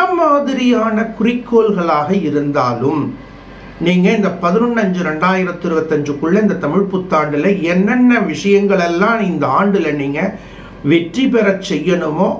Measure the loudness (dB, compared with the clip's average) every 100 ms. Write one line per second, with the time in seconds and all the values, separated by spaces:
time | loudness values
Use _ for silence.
0 | 2 2 2 2 0 0 2 2 2 0
1 | -4 -2 0 0 0 2 2 0 0 0
2 | 0 0 0 -2 0 0 0 0 -2 -2
3 | -4 -6 -16 -20 -20 -20 -20 -4 0 2
4 | 4 2 0 0 0 2 2 0 0 0
5 | -2 -2 0 0 -2 -4 -2 -2 0 -2
6 | -2 -2 0 2 2 0 0 0 0 -2
7 | -2 -2 0 0 0 0 0 0 2 4
8 | 4 4 0 -2 2 2 4 2 2 0
9 | 0 2 0 0 0 2 2 2 0 -2
10 | -2 -2 -4 -6 -14 -18 -18 -8 0 2
11 | 0 -2 0 2 2 0 -2 -4 0 0
12 | -2 0 -2 -2